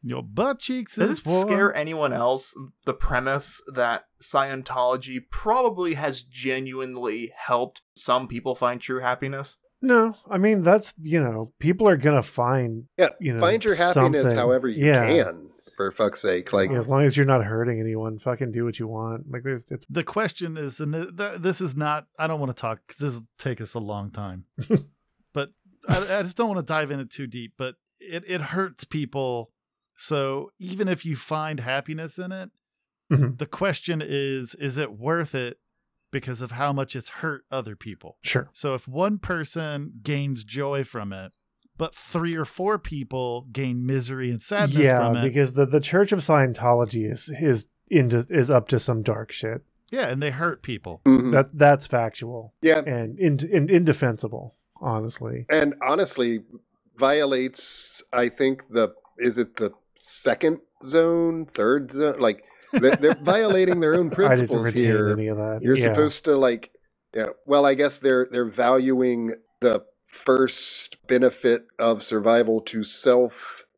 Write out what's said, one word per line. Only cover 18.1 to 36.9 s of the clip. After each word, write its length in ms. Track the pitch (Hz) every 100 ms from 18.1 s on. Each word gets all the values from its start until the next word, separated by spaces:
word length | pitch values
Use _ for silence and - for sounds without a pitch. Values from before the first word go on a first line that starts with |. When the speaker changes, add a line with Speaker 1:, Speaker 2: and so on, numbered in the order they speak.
| 107
Speaker 3:
fucking 320 | - 123 127
do 120 | 113
what 140 | 117 110
you 80 | 113
want. 420 | 110 113 113 147
Like, 120 | 127
there's, 240 | 127 127 -
it's 160 | 127 -
Speaker 1:
The 140 | 147
question 520 | 160 - 214 - 170 160
is, 220 | 143 120
and 140 | 151
th-, 240 | 160 180 175
th-, 240 | 202 180
this 200 | 175 180
is 140 | 175
not, 320 | 135 151 151 151 _
I 120 | 160
don't 100 | 156
wanna 140 | 139
talk, 280 | 123 117 110 _
'cause 120 | -
this 160 | 143
will 120 | 117 113 _
take 220 | - 117
us 140 | 110
a 60 | 120
long 300 | 104 104 101
time. 340 | - 101 92 - -
Speaker 3:
<laughs> 260 | 139 208 - _ _ _ _
Speaker 1:
But 180 | 151 143 _ _ _ -
I, 340 | 180 196 196
I 20 |
just 140 | 185 180
don't 100 | 233
wanna 140 | 190
dive 280 | 135 156 151
in 60 | 143
it 100 | 127
too 160 | - 135
deep, 280 | 123 113 _
but 160 | 131 123 _ _
it, 220 | - 170 185
it 140 | 180
hurts 440 | 147 170 190 139
people. 680 | - 156 143 143 131 120 113 _ _ _ _ _
So 540 | - 151 135 135 143 _
even 300 | 185 185 196
if 160 | 180
you 100 | 165 139
find 440 | - 156 156 151
happiness 580 | 120 135 139 160 160 -
in 140 | 180
it, 180 | 190 92 _ _ _ _ _ _
Speaker 3:
Mm-hmm. 240 | 143 147 120
Speaker 1:
the 100 | 147
question 560 | - 196 165 - 165
is, 500 | 156 139 139 135 123
is 240 | - 143 127
it 200 | 139 104
worth 360 | 127 170 156
it 240 | 139 123 - _ _ _ _ _
because 300 | 135 127 120
of 120 | 123
how 200 | 117 143
much 240 | 139 135